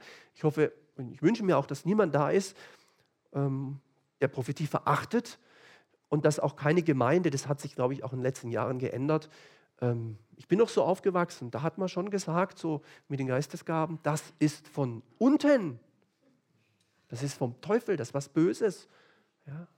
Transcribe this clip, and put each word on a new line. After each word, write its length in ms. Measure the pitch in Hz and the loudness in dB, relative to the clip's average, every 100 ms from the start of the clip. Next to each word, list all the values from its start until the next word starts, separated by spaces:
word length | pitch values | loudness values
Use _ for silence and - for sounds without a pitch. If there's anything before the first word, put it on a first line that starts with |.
| - - - | -14 -20 -20
Ich 100 | _ | _
hoffe 300 | 156 147 151 - _ - | -2 2 0 0 _ -14
und 140 | 123 | -12
ich 120 | - | 0
wünsche 200 | 151 233 | 2 2
mir 140 | 196 139 | 4 2
auch, 80 | |
dass 220 | 139 139 165 | 2 -6 -2
niemand 280 | 214 190 | 2 4
da 140 | 143 143 | 4 2
ist, 260 | 170 196 - - - _ _ _ _ _ | 2 0 -10 -20 -20 _ _ _ _ _
ähm, 480 | 143 139 135 135 139 _ _ _ _ | -4 -2 -2 -6 -10 _ _ _ _
der 80 | 131 | -4
Prophetie 380 | - 127 143 151 | -2 -6 -4 -2
verachtet 720 | - - 143 - 233 240 - _ _ - - _ _ _ | -2 0 0 0 -2 -4 -14 _ _ -20 -20 _ _ _
und 160 | 151 151 | 2 2
dass 120 | 151 | 2
auch 180 | 147 - | -2 -2
keine 260 | 147 170 | 2 2
Gemeinde, 480 | 160 135 120 170 175 | 2 2 4 4 2
das 180 | 139 135 | -2 -4
hat 140 | 143 | -6
sich, 120 | 147 | -6
glaube 200 | - 127 | -2 -2
ich, 100 | 135 | -2
auch 80 | - | -6
in 60 | 131 | -4
den 60 | |
letzten 260 | 127 127 123 | -4 -4 -6
Jahren 280 | 113 123 127 | -4 -2 -2
geändert. 520 | 127 117 139 156 156 - - _ _ _ | -4 -4 0 0 -2 -18 -20 _ _ _
Ähm, 380 | 123 117 113 107 _ - | -2 -2 -4 -12 _ -20
ich 100 | - | -2
bin 120 | 185 | 2
noch 100 | 226 | 4
so 140 | - | 4
aufgewachsen, 680 | 151 185 202 180 175 - 123 | 2 2 2 2 0 -4 -8
da 120 | 117 | -4
hat 160 | 160 - | -4 -2
man 100 | 185 | -4
schon 220 | 175 196 | -2 -4
gesagt, 480 | 196 185 165 190 - | -4 -2 0 0 -2
so 240 | 170 151 - - _ | -4 -4 -8 -20 _
mit 100 | 139 | -4
den 100 | 131 | 0
Geistesgaben, 680 | 127 151 180 - 160 160 160 | -2 -2 -8 -4 -2 -2 -2
das 320 | 147 151 - - | -2 -4 -6 0
ist 300 | 151 - - | 0 0 -10
von 340 | - 135 113 - _ | -4 -4 -4 -14 _
unten. 600 | 240 294 294 277 175 117 _ _ _ _ _ _ _ _ _ _ _ _ _ | 4 4 6 4 2 -6 _ _ _ _ _ _ _ _ _ _ _ _ _
Das 140 | 117 | -8
ist 120 | 139 | -6
vom 260 | - 127 120 | -4 -6 -6
Teufel, 340 | 156 226 - 196 | -2 -2 0 -4
das 120 | 113 | -2
ist 60 | |
was 140 | 139 139 | -6 -4
Böses. 600 | - 170 226 226 175 - _ _ _ _ _ - | 2 2 2 -2 -2 -12 _ _ _ _ _ -16
Ja, 200 | 147 175 | -16 -16